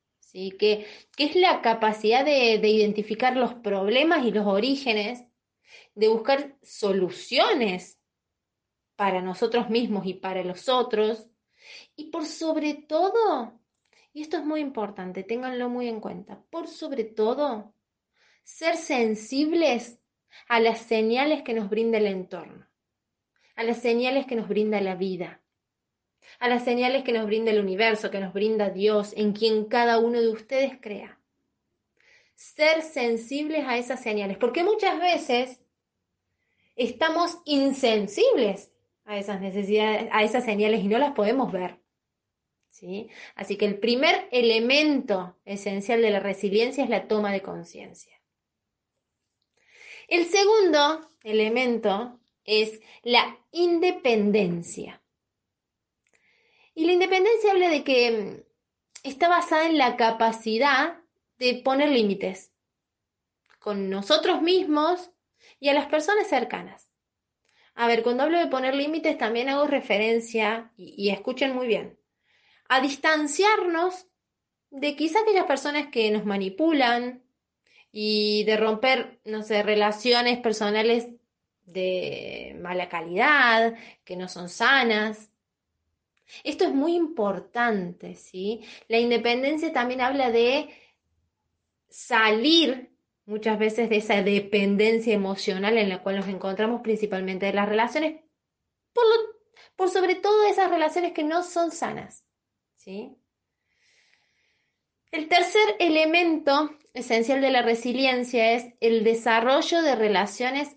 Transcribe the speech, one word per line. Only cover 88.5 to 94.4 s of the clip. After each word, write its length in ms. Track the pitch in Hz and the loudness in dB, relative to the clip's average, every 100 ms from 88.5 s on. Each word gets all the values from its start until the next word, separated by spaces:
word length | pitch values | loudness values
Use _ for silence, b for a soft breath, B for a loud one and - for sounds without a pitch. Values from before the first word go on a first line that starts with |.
| 233 B B B | -6 B B B
La 100 | 226 | 0
independencia 720 | 240 233 240 247 277 302 320 | 2 2 0 0 0 -2 -2
también 300 | 262 247 254 | -2 -2 -2
habla 280 | 247 277 247 | -2 0 2
de 380 | 233 240 285 294 B B B _ _ _ _ _ _ _ _ _ | 2 2 0 -4 B B B _ _ _ _ _ _ _ _ _
salir 1040 | - - 226 220 220 285 330 254 262 - _ _ _ 208 | -16 -2 2 4 4 4 4 4 -2 -10 _ _ _ -10
muchas 320 | 214 226 208 | -4 -2 0
veces 320 | 220 226 226 | 0 0 0
de 60 | 214 | 0
esa 240 | 214 202 | 0 0
dependencia 920 | 190 202 | 2 0